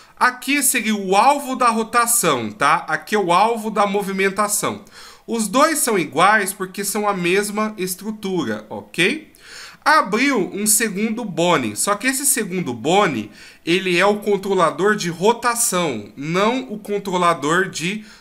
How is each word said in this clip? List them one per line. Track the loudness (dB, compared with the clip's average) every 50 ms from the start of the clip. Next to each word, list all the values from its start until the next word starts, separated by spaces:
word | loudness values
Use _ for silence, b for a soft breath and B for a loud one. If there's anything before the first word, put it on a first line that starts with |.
| B B B
Aqui | B 0 0 0 -2 -4 -2 -2 0
seria | 0 0 0 0 0 0 -2
o | -2 0 2 4
alvo | 4 6 4 4 2 0 -4 -2
da | 0 2 2
rotação, | 2 0 -2 0 2 2 2 2 2 0 2 2 2 0 -2 -6
tá? | -2 0 2 2 2 2 0
Aqui | -4 -6 -6 -4 -2 -2
é | 0
o | 2 4
alvo | 4 4 4 4 2 -2 -4 -4
da | 0 0 0
movimentação. | 2 0 -2 -2 -2 -2 0 0 0 0 0 -2 0 0 -2 -2 -4 -4 -6 -12 B B B B B B B B
Os | -4 -4 -2 -2 0
dois | 2 4 4 4 2 0
são | -2 0 0 0
iguais | -2 -2 0 2 4 4 4 4 2 -2
porque | -6 -8 -10 -10 -8 -8 -6
são | -4 -4 -2 -2 -2
a | -2
mesma | 0 0 2 2 2 0 -2 -2 -4 -4 -4 -4 -6
estrutura, | -6 -6 -6 -8 -8 -10 -10 -6 -6 -4 -2 -2 -2 -2 -4 -6 -8 -12
ok? | -12 -12 -12 -8 -2 0 0 0 0 -4 -10 -16 B B B B B B B B B B
Abriu | B 4 4 4 4 2 0 0 2 2 2 0 -2 -2
um | -4 -4 0
segundo | 0 2 2 0 -2 -2 -2 -2 -4 -4 -4 -6
bone, | -6 -2 0 2 4 4 2 2 -2 -4
só | -4 -2 -2 -2
que | 0 0 -2
esse | -2 0 0
segundo | 0 0 0 -2 -4 -4 -4 -4 -4 -6
bone, | -4 0 2 4 4 4 2 0 -2 -6 -8 B B B B B B B
ele | 0 0 0 0 0 2 4
é | 4
o | 4 2 2
controlador | 0 -2 -2 0 0 0 2 2 2 2 2 2 0 2 2
de | 0 -2 -6
rotação, | -4 0 2 2 2 2 0 -2 0 0 -2 0 0 0 0 -2 -4 -6 -10 -12 -12
não | -10 -6 -2 0 2 2 2 0 -2 -4 -8
o | -12 -12
controlador | -8 -6 -6 -6 -4 -4 -2 2 2 2 2 0 0 0 2 2 0 -2
de | -4 -6 -6 -6 -6 -6 -10 B B B